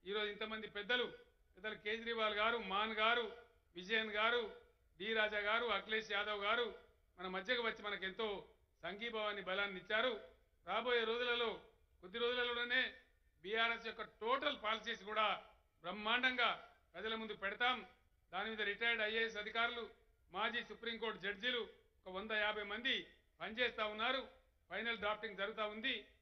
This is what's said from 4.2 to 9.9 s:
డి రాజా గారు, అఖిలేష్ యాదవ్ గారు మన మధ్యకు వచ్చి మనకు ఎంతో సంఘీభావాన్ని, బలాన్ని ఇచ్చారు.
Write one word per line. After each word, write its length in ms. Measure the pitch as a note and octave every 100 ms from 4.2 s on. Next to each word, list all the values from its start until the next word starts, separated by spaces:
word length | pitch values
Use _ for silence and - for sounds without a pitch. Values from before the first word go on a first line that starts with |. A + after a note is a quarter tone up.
| A3 A#3+ G#3+ - - _ _ _
డి 160 | G3
రాజా 240 | A3+ G#3+ G#3
గారు, 260 | G#3 A3+
అఖిలేష్ 480 | A#3+ G3+ G3+ A3 G#3+
యాదవ్ 320 | G3+ G#3 G#3
గారు 420 | G3+ A#3 A#3 F#3+ - _ _ -
మన 80 | F#3
మధ్యకు 360 | F#3 F#3+ B3
వచ్చి 200 | A3+ A3
మనకు 220 | G#3 G3
ఎంతో 440 | F#3+ F#3 A3 G3 - - _ _
సంఘీభావాన్ని, 600 | E3 G3+ A#3 A3 G#3 G3+
బలాన్ని 380 | F3+ F#3+ G3+ F#3
ఇచ్చారు. 480 | -